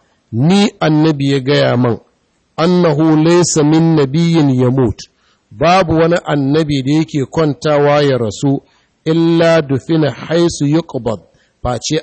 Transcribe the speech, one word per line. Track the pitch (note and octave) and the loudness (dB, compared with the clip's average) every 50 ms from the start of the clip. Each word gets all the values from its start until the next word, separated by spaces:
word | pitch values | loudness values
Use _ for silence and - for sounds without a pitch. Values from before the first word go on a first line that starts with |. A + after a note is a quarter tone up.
| _ _ _ _ _ _ A2 | _ _ _ _ _ _ -4
ni | A2 C3+ E3 F#3+ G3+ G3+ A3 - _ | -2 0 2 2 2 2 0 -2 _
annabi | E3 D#3 D#3 D3+ D3+ D#3+ D#3 C#3 C#3 C#3 C#3 | -2 0 0 2 2 0 0 0 -2 -2 -2
ya | C#3 | -2
gaya | B2+ C3 D3 C#3+ C#3 C3 B2 | -2 0 0 0 0 0 0
man, | B2 B2 A#2+ A2 - - _ _ _ _ _ _ _ _ _ _ | 0 0 0 -2 -4 -8 _ _ _ _ _ _ _ _ _ _
annahu | - D#3 F3 F3+ F3+ F3+ E3 D3 D3 D#3+ D#3+ D#3 | -2 0 0 2 2 2 2 2 2 2 2 2
laysa | D#3 D#3 E3 F3 F3 E3+ - - D#3+ C#3+ | 2 2 4 4 2 2 2 0 0 2
min | D3 D#3+ D#3+ E3 E3 D#3+ | 2 2 2 2 2 2
nabiyyin | D3+ C#3+ C3 C3+ E3 E3+ E3+ E3 E3 D3 C#3 | 2 0 0 0 0 0 2 2 2 2 2
yamut, | C3 B2+ B2+ B2 B2+ C3+ B2+ A2 - - - - _ _ _ _ _ _ _ _ | 2 2 0 0 0 0 0 -2 -2 -6 -12 -20 _ _ _ _ _ _ _ _
babu | - G#2 D3 E3 F3+ F#3+ F#3 D#3+ E3 | -8 -2 0 2 2 2 2 0 0
wani | D#3+ E3 E3 F3 G3 - | 0 2 0 0 -2 -2
annabi | D#3 D3+ D3 C#3 C3+ C#3+ D#3 E3 D3 D3 C#3 B2+ | -4 -4 -2 -2 0 0 0 0 -2 -2 -4 -2
da | C3 D3 D#3 | 0 0 0
yake | D#3+ - - C#3+ C3 - | -2 -2 -4 -6 -6 -4
kwantawa | - D#3+ D#3+ D3+ C3 - - D#3 D3 C#3+ C#3+ C#3+ C#3+ D3 D3 | -2 -2 -2 -2 -2 -4 -2 -2 0 2 2 2 2 2 2
ya | C#3 C3 A#2+ | 0 0 -2
rasu, | A#2 G#2+ G2+ - - C#3 C#3 C#3+ - _ _ _ _ _ _ _ _ | -2 -6 -6 -4 -2 -2 -2 -2 -6 _ _ _ _ _ _ _ _
illa | D#3 D#3+ E3 E3 E3 E3 E3 E3+ E3 E3 E3 D3+ | -2 0 0 2 2 2 2 2 2 2 2 0
dufina | C3+ C3 B2 - - D#3+ D#3+ D3+ C3+ | -2 -4 -6 -4 -2 -2 0 0 -2
haisu | A2 - - - D#3 E3+ F3 E3+ - - D3 | -4 -8 -8 -4 -2 0 0 0 -2 -2 -2
yuqbad, | C#3+ D3+ E3 E3 - - C3 A2 A#2 G#2+ F2 - _ _ _ _ _ _ _ - | -2 0 -2 -2 -4 -8 -8 -6 -6 -6 -8 -10 _ _ _ _ _ _ _ -8
face | B2 B2 A2+ - - D3+ D#3 | -6 -6 -6 -6 -6 -6 -6